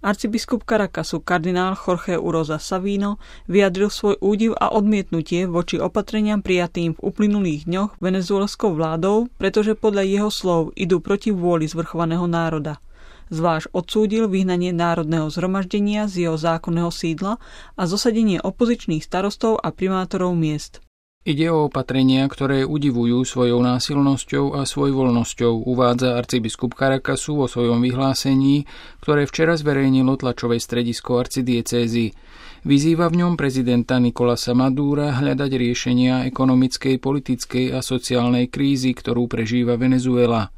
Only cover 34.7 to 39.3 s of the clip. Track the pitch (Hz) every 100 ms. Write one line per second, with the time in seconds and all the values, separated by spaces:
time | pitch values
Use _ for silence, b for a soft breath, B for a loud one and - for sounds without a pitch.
34.7 | 131 143 147 147 127 143 135 139 131 120
35.7 | 120 - 123 127 127 127 127 131 127 127
36.7 | - 135 131 135 143 135 123 - 123 127
37.7 | 131 - 127 - 123 120 123 123 - 139
38.7 | 139 131 123 - 120 120